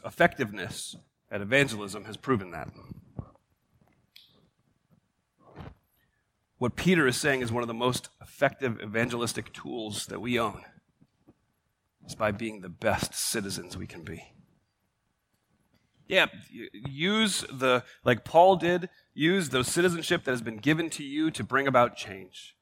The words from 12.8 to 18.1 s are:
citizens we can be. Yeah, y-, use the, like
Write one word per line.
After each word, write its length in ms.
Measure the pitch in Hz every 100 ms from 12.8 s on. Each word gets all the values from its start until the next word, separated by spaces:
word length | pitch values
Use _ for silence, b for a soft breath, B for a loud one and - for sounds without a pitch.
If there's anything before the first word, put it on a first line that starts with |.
| 110 95 - -
citizens 600 | - 117 98 90 90 92
we 120 | 92
can 160 | 92
be. 320 | 78 85 - _ _ _ _ _ _ _ _ _ _ _ _ _ _ _ _ _ -
Yeah, 140 | 185 156 - -
y-, 140 | 101 113
use 720 | - 135 139 175 214 214 185 -
the, 360 | 135 131 123 - B
like 220 | -